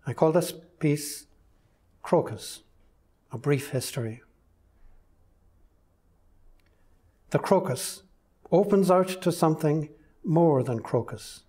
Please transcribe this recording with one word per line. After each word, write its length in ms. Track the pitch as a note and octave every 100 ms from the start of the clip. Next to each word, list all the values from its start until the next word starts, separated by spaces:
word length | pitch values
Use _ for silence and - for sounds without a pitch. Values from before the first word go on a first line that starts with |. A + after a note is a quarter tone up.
| -
I 60 |
call 200 | A#2+ D#3+
this 200 | E3 E3+ - - _
piece 480 | D3+ D3 - - - _ _ _ _ _ _ _
Crocus, 600 | - F3 C3 A2 - - _ _ _ _ _ _ _
a 60 | A#2+
brief 340 | C#3+ C#3+ -
history. 520 | B2+ - - A2+ A2+ _ _ _ _ _ _ - - _ _ _ _ _ _ _ _ _ _ _ _ _ _ - _ _ _ _ _ _ _ _
The 80 | D3
crocus 640 | - F#3+ - B2 - - _ _ _ _ -
opens 400 | E3+ G3+ G3+ F3+
out 180 | F#3 F#3 F#3+
to 100 | F3
something 600 | E3+ E3 D#3+ D#3 D#3 D3+ - - _
more 380 | - D#3+ E3+ C#3
than 180 | B2 A#2
crocus 640 | - B2+ - G2 - -